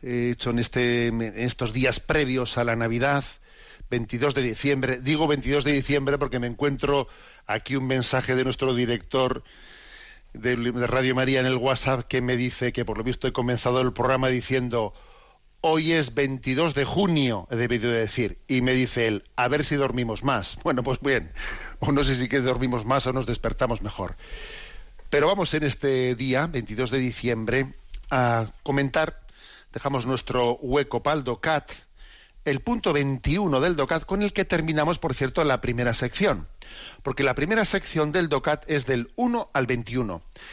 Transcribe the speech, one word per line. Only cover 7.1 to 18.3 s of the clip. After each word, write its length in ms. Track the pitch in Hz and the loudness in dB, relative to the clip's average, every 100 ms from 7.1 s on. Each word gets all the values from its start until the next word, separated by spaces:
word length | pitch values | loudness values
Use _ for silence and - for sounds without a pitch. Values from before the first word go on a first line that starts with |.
| - - - - | -8 -20 -16 -6
aquí 300 | 110 - 135 | -4 -2 -2
un 100 | 131 | 0
mensaje 480 | 131 120 131 127 127 | 0 2 0 0 0
de 80 | |
nuestro 320 | 131 - 131 123 | 0 0 0 2
director 680 | 120 117 - 135 127 - - - - - - - - - - | 0 -2 -2 0 0 -2 -8 -20 -20 -20 -20 -20 -20 -20 -18
de, 240 | 120 117 120 | -6 -2 0
de 300 | 120 120 120 | 0 -2 0
Radio 280 | 127 131 127 | 2 2 2
María 240 | 131 135 | 2 2
en 60 | 127 | 2
el 100 | 131 | 2
WhatsApp 500 | 135 131 135 131 - | 0 0 0 0 0
que 140 | 127 | -2
me 160 | 123 123 | 0 0
dice 380 | 123 - 123 | -2 -2 -2
que 100 | 120 | -2
por 140 | 113 107 | -4 -4
lo 80 | 120 | -4
visto 240 | 120 131 | -2 -2
he 20 | |
comenzado 480 | 131 123 120 127 127 | -2 0 0 2 2
el 140 | 127 | 2
programa 340 | - 127 131 131 | 0 0 2 2
diciendo: 680 | 127 - 131 123 117 104 - - - - _ _ - | 0 0 -2 0 -2 -2 -6 -20 -20 -20 _ _ -2
"Hoy 320 | 160 160 156 | 2 2 4
es 200 | 160 131 | 2 2
veintidós 600 | 117 139 131 139 131 165 | 0 -2 -2 -2 0 2
de 100 | 143 | 0
junio", 640 | 131 143 196 156 131 101 90 | 0 2 4 4 2 0 -2
he 60 | 117 | -2
debido 340 | 120 120 120 | 0 2 2
de 100 | 117 | 2
decir, 400 | 107 - 107 | 0 0 -2